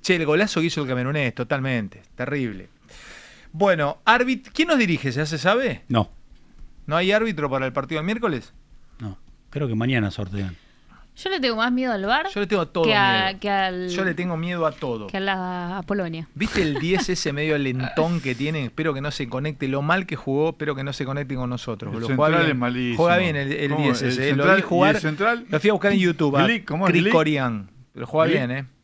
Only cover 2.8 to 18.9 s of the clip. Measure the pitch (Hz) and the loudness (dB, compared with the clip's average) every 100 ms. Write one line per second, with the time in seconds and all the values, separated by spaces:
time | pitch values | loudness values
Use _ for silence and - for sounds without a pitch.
2.8 | _ - - - - - - 156 196 175 | _ -20 -20 -20 -20 -20 -16 0 2 4
3.8 | 143 151 - 240 254 262 - - 330 294 | 0 0 4 4 4 -2 -4 -2 2 4
4.8 | 214 160 139 127 151 156 170 226 262 120 | 2 2 0 -2 -2 0 2 2 0 -4
5.8 | - 120 104 - - - - - - - | 0 0 0 -6 -20 -20 -20 -20 -20 -16
6.8 | - 156 185 208 226 160 147 131 131 139 | -2 0 4 2 2 -2 -2 0 -2 -2
7.8 | 131 156 165 226 226 139 - - - - | -4 -4 -2 -2 -2 -2 -6 -20 -20 -20
8.8 | - - 110 95 - - _ 143 143 110 | -20 -12 -12 -12 -20 -20 _ -6 -2 0
9.8 | 120 127 104 - 98 101 95 85 _ _ | 0 2 0 -2 -6 -4 -6 -8 _ _
10.8 | - - - - 381 381 254 220 233 247 | -20 -20 -20 -10 -6 -2 -2 0 0 0
11.8 | 254 214 190 262 349 208 202 202 160 185 | 0 -2 0 0 0 -4 -2 0 0 0
12.8 | 165 214 196 190 190 196 202 196 190 180 | 2 4 4 4 0 -2 -2 0 0 -2
13.8 | 180 180 190 151 175 165 170 175 160 151 | -4 -2 -2 -2 -4 -4 -4 -2 -2 -2
14.8 | 135 113 101 196 196 190 180 180 175 190 | -6 -6 -6 -4 -2 -2 -4 -6 -6 -8
15.8 | 175 202 175 160 160 - - - 165 139 | -4 -2 -2 -6 -10 -8 -4 0 0 0
16.8 | 160 190 254 185 156 143 156 151 135 127 | 0 0 0 -2 -2 -2 0 0 0 -2
17.8 | 127 - 160 170 135 120 143 156 123 - | -4 0 0 0 -2 -4 -4 -4 -6 -4
18.8 | 160 | -4